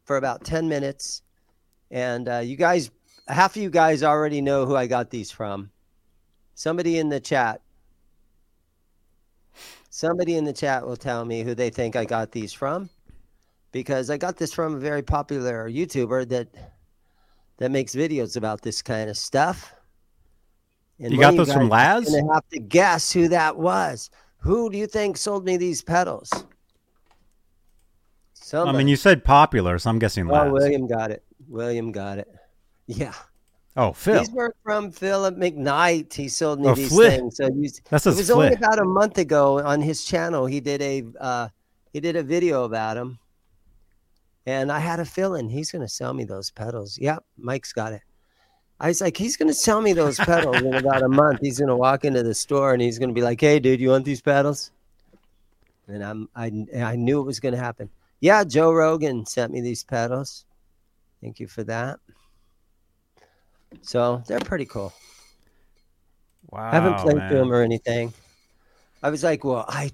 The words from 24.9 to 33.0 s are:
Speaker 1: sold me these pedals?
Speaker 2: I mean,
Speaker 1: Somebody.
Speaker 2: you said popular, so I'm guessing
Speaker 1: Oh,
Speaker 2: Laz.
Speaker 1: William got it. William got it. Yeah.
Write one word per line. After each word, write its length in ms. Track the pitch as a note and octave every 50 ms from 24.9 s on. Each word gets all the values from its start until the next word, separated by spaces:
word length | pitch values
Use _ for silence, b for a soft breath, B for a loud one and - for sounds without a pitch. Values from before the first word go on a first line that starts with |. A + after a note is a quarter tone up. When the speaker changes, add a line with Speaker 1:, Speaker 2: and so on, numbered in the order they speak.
| - A3 G#3 G3+ E3
Speaker 1:
sold 280 | - - G#3+ G3+ G3 F#3
me 120 | F#3 F#3
these 260 | F3 F3+ F3+ D#3+ -
pedals? 480 | - - E3+ F3+ F3+ F3 C#3 - - - - - - - _ _ _ _ _ _ _ _ _ _ _ _ _ _ _ _ _ _ _ _ _ _ _ _ _ _ _ _ _ _ _ _ _ _ _ _ _ - - -
Speaker 2:
I 40 | -
mean, 100 | D#3 F3
Speaker 1:
Somebody. 240 | F3 C3+ C3+ C3+ C#3+
Speaker 2:
you 60 | C#3+
said 260 | C3 - G3 F#3 C3 -
popular, 540 | C#3 C#3 C#3+ D#3 - - A2+ F2+ F2+ F2 E2+
so 120 | - A#2
I'm 80 | A2+ A2+
guessing 280 | A2+ G2+ - G2+ F2+ E2
Speaker 1:
Oh, 40 | C#3+
Speaker 2:
Laz. 180 | D3+ D3 C#3+
Speaker 1:
William 340 | C3+ C3+ C#3+ C#3+ C#3+ C3+ B2+ A2+
got 220 | A#2+ A2+ A2 G#2+
it. 100 | G#2+ - - _ _ _ C3+ D#3
William 440 | C3+ A2+ A#2 A#2+ A#2+ A#2 A2+ A#2
got 260 | G2+ G2+ F#2+ G2+ G2 G2+
it. 100 | G2+ - - _ _ _ _ _ _ _ _ _ _
Yeah. 280 | - A#2+ -